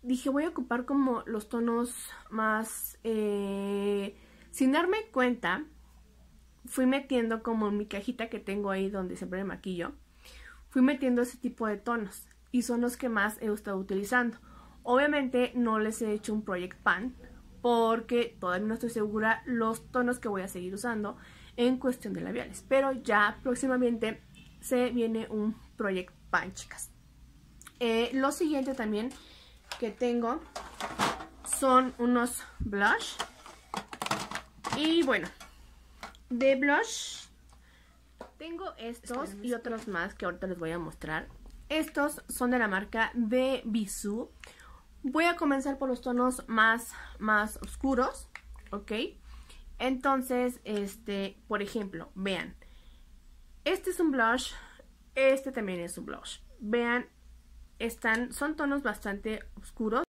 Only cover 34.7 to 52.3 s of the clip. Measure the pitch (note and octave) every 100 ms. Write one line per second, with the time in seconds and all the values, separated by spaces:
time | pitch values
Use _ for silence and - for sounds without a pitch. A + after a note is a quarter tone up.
34.7 | - D#4 E4 C4+ G#3+ D#3 - - - -
35.7 | - - - - - - A#3+ C4+ C4+ C#4
36.7 | D4 A4+ - - - - - - - -
37.7 | - - - - - - - D#4+ E4+ F#4
38.7 | - A3+ A#3 - B3 D4 G3+ A3+ A#3 A#3
39.7 | A3+ A3 F3+ F3+ - F#3+ F3+ F#3+ F3 D#3+
40.7 | E3+ D#3+ - D#3 D#3 - - - - -
41.7 | D#4 D#4 - D4 D4+ - - B3 B3 A3
42.7 | F#3+ G#3 A3+ A3+ A#3+ A3 B3+ C4 C4 A#3
43.7 | A3 G3+ - G#3 G#3 - - - - -
44.7 | - - - C#4 D4+ E4+ E4+ D#4 C4+ C#4
45.7 | C4+ C4 B3 B3+ B3 B3+ B3+ - A3+ A3
46.7 | A#3 A#3 - - - G#3+ G#3+ G#3+ - -
47.7 | - C4+ B3+ C4+ - - - - - -
48.7 | G3+ G3+ G#3+ D#4+ - - - - - -
49.7 | - B3 C4 C#4 C4+ B3+ B3 B3 B3 -
50.7 | G#3 G3+ G3+ - G3+ G3 G3 - G#3 G3+
51.7 | A3+ G3 E3 E3+ - G3